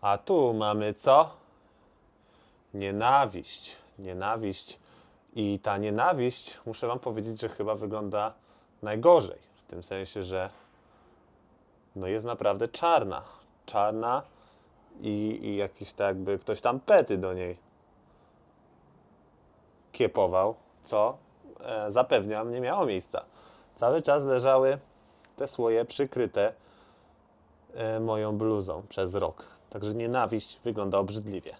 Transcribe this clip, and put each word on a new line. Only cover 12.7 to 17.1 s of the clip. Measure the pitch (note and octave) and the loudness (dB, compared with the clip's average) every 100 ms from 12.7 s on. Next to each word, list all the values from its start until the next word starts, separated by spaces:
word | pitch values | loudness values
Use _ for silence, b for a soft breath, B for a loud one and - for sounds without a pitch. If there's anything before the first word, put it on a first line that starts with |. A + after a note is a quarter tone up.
| - E3+ E3 G#2 C#2+ - - _ _ - | -2 2 2 2 -8 -12 -20 _ _ -6
Czarna | G#2+ G#2 A2 A#2 C3 - b b b b _ _ - | 0 0 0 -2 -2 -4 b b b b _ _ -10
i, | G#2+ G#2 G#2+ A2 | -6 -2 -4 -6
i | G#2+ G2+ | -6 -4
jakieś, | G2 - G2+ | -4 -6 -18
tak | - G2+ | -2 -2
jakby | F#2+ F#2+ G2 | -2 -2 -4
ktoś | - G#2 | -4 -2
tam | A#2+ B2+ | 0 -2
pety | - G3+ C#3+ | 4 4 4